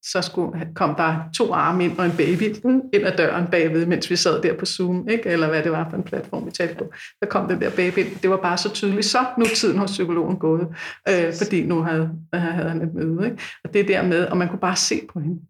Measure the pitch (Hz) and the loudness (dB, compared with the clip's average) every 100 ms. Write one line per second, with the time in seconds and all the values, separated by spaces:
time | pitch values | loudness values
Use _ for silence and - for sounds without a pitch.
0 | - 185 170 - 170 165 160 - 175 147 | -4 -4 -2 -4 -2 -2 -4 0 0 2
1 | 165 165 - - 233 - 151 180 175 175 | 0 0 -4 -2 0 2 2 2 0 2
2 | 175 170 160 175 214 214 240 262 262 202 | 0 2 2 2 0 0 2 2 4 2
3 | 185 185 160 170 175 175 160 160 170 - | 2 2 2 2 2 2 2 2 2 0
4 | - 175 180 151 - - 185 - 180 180 | 0 2 2 4 2 0 -4 -2 -2 -2
5 | - 226 202 170 156 160 160 160 165 196 | 0 -2 0 2 2 2 0 -2 -2 -4
6 | 180 - - - 160 - 170 170 - - | -2 -4 -4 -8 -8 -4 -4 -4 -10 -10
7 | - _ 202 196 - 175 - - 180 180 | -20 _ -2 -2 0 -2 0 0 0 0
8 | 180 - 185 190 185 180 208 208 202 196 | -2 0 0 2 0 -2 -2 -2 0 0
9 | 214 247 254 240 226 220 220 170 190 - | 2 0 0 2 2 2 2 2 0 -2
10 | 175 170 165 190 160 160 170 165 - - | 0 0 0 0 2 2 0 -6 -14 -8
11 | - 185 165 165 208 180 - 170 160 160 | 0 2 2 0 0 0 2 0 2 0
12 | 160 160 - 175 170 175 160 165 165 175 | 0 -4 -6 -2 0 0 -2 -2 -4 -2
13 | 160 165 214 220 - - - 208 196 190 | -2 0 -2 -4 -12 -14 -2 0 2 2
14 | 180 165 180 180 175 180 180 185 - - | 2 2 2 0 0 0 -2 0 0 -2
15 | - 180 151 170 | -4 -6 -4 -6